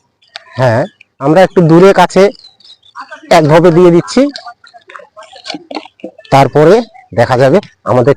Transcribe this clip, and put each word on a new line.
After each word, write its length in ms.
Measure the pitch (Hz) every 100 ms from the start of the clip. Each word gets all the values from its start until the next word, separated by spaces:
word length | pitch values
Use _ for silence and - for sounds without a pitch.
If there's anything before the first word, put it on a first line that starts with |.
| _ _ _ - _ -
হ্যাঁ, 240 | 127 113 180 _ _ -
আমরা 160 | 135 165 180
একটু 140 | 196 160
দূরে 200 | 165 190 185
কাছে 220 | 175 185 196 - - _ - _ _ - - - - 170
একভাবে 300 | 147 165 175 165
দিয়ে 140 | 175
দিচ্ছি, 260 | 170 - - 285 - - - _ 698 - - 508 - - 784 - - - - - _ - - -
তারপরে 420 | 135 139 147 156 220 233 - _ 92
দেখা 180 | 127 123
যাবে 160 | 135 185 - _ -
আমাদের 240 | 123 123